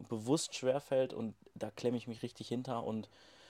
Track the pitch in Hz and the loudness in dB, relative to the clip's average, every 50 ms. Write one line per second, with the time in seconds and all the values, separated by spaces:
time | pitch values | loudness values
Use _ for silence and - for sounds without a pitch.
0 | - - 120 110 110 120 143 165 - - - - 127 131 131 143 - - 139 131 | -8 -4 -4 -2 2 4 4 4 2 -2 -6 -2 2 4 2 2 2 2 4 4
1 | 131 127 - - 113 110 98 _ - - - - 110 107 - - - 120 120 117 | 4 2 0 -4 -4 -4 -6 _ -18 -18 -10 -8 -8 -8 -6 0 0 2 2 2
2 | - 120 113 - - 120 - - - - 117 120 127 131 123 117 - - 110 110 | -2 -4 -8 -6 -6 -8 -8 -8 -6 -4 -2 -2 -2 -2 -2 -2 -2 -2 -2 -2
3 | 107 - - - - - - - - | -4 -8 -14 -20 -20 -20 -20 -20 -20